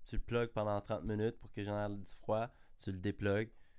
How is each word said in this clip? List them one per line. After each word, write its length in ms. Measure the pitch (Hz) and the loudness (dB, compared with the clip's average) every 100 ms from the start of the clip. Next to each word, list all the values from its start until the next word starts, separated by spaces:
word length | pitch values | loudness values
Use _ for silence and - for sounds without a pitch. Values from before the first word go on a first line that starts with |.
tu 120 | - 110 | -4 0
le 60 | |
plugues 260 | - 117 117 | 2 2 2
pendant 320 | 110 104 101 | 2 2 2
trente 220 | - 110 | 0 -2
minutes 340 | 101 104 110 - | 0 2 2 0
pour 120 | - | -8
qu'il 120 | - | -6
génère 260 | 101 104 104 | -2 0 0
du 240 | 101 92 - | -2 -6 -6
froid, 340 | - 107 117 - - - | 0 2 0 -6 -20 -10
tu 120 | - | -6
le 60 | 92 | -2
déplugues. 540 | 101 92 101 101 110 - - | 0 2 4 4 2 -6 -20